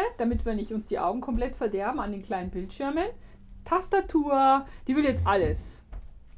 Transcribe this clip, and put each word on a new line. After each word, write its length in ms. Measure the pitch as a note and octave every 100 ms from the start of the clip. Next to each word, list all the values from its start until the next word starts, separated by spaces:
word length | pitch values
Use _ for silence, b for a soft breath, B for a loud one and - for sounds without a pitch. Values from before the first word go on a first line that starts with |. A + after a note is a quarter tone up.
| A4+ A#4+
damit 280 | A#3 A#3+ A#3
wir 100 | G#3+
nicht 160 | G#3+
uns 160 | A3 -
die 120 | G3
Augen 200 | E3+ A#3
komplett 360 | B3 A3+ B3 B3
verderben 440 | A3+ G3 G3+ C4+
an 140 | G#3
den 100 | G3+
kleinen 260 | G3 F#3+ F3+
Bildschirmen. 600 | F#3 F#3+ - C#4 D#4 G4+ A#4+ B B - - -
Tastatur, 1000 | F4+ F#4 G4 F#4+ D#4+ D4 C#4 C4+ C4+ C4+ B -
die 80 | C4+
will 80 |
jetzt 240 | D4 A#3+ F#3
alles. 560 | G3+ D#3 - - - - - - - -